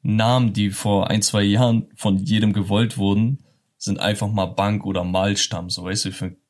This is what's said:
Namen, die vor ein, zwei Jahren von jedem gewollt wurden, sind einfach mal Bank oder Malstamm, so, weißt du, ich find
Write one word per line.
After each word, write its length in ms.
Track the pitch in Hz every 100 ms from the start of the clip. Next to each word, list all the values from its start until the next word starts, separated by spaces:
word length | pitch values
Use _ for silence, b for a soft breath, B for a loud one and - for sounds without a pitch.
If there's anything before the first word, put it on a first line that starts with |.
Namen, 500 | - 107 113 127 120
die 160 | 104 104
vor 400 | 98 104 101 -
ein, 120 | 110
zwei 180 | 104 107
Jahren 440 | 101 101 123 113 - -
von 220 | 107 95
jedem 360 | 95 107 107
gewollt 440 | 104 95 101 113 -
wurden, 460 | 98 101 113 135 b b b _
sind 220 | - 98
einfach 280 | 101 104 104
mal 180 | 104 90
Bank 400 | - 101 104 98
oder 180 | 92
Malstamm, 680 | 90 92 98 98 - 85 87
so, 120 | 92 90
weißt 200 | 101 98
du, 40 |
ich 60 | 95
find 220 | 95 - _